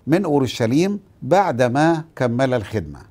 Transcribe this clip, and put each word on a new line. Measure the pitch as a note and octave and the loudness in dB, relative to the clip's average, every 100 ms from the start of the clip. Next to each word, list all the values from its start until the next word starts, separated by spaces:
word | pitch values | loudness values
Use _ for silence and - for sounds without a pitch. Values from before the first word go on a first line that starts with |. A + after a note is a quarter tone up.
| - | -2
من | E3+ F3+ | 0 2
أورشليم | C#3+ B2+ - A2+ C#3 F#3+ G3+ - _ | 0 0 -2 0 2 0 -2 -10 _
بعدما | B2+ F3+ F#3 A#2+ B2 C3 D#3+ E3 D#3 - | 0 2 2 0 0 2 2 0 -4 -4
كمل | B2 A#2+ C3+ | -2 0 0
الخدمة، | B2 G2 A2 D2+ C#2+ - | 0 -2 -6 -6 -12 -12